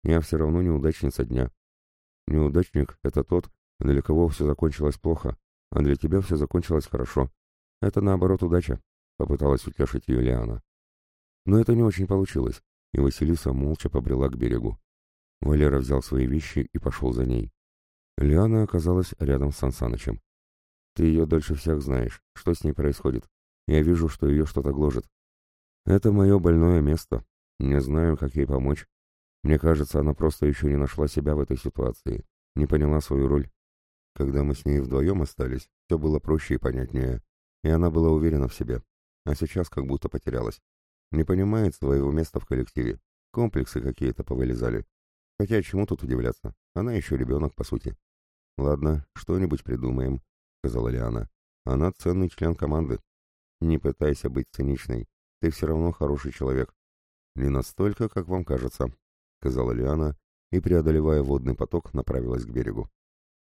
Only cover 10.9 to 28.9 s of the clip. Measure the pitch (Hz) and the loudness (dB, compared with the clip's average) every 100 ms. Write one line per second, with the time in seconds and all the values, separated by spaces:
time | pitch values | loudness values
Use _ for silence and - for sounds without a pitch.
10.9 | _ _ _ _ _ - 104 113 117 113 | _ _ _ _ _ 4 4 6 4 2
11.9 | 92 95 98 95 - 62 - _ _ _ | 0 0 0 0 -2 -4 -6 _ _ _
12.9 | 67 69 - 76 82 - 65 71 78 - | 2 2 2 0 0 0 -2 -2 -2 -2
13.9 | 67 62 65 67 62 58 58 55 52 _ | -2 -2 0 0 0 -2 -2 -4 -6 _
14.9 | _ _ _ _ _ 69 73 73 69 64 | _ _ _ _ _ 0 4 4 4 0
15.9 | 69 - 67 64 73 - - - - 69 | -2 0 0 0 0 -2 -4 -4 -4 -4
16.9 | - 65 60 64 60 50 - _ _ _ | -2 -2 0 0 0 -4 -10 _ _ _
17.9 | _ _ - 71 78 110 113 107 87 80 | _ _ -2 4 4 4 2 2 0 2
18.9 | 90 90 - 69 67 71 71 67 - 60 | 2 0 -2 0 2 0 -2 -4 -2 -4
19.9 | 55 - 53 - _ _ _ _ _ _ | -4 -6 -8 -12 _ _ _ _ _ _
20.9 | - 82 80 78 80 - 73 82 76 69 | 0 4 4 4 2 0 -4 -2 -2 0
21.9 | 64 58 - _ - - 85 78 73 71 | -2 -2 -8 _ -6 -2 -2 -2 -2 -2
22.9 | 71 69 60 - _ _ _ - 78 76 | -2 -2 -4 -6 _ _ _ 2 4 4
23.9 | 85 82 - 73 73 78 - 69 69 76 | 4 0 0 2 2 2 -2 -2 0 0
24.9 | 60 - _ _ _ _ _ _ _ - | 0 -6 _ _ _ _ _ _ _ 2
25.9 | 98 110 101 98 101 87 82 82 87 73 | 4 4 6 6 6 6 6 6 4 4
26.9 | 80 - 55 - _ _ - 69 71 65 | 0 -2 -6 -8 _ _ -4 0 0 2
27.9 | 78 82 76 71 71 69 67 65 78 - | 2 2 0 -2 -2 0 0 0 -2 -6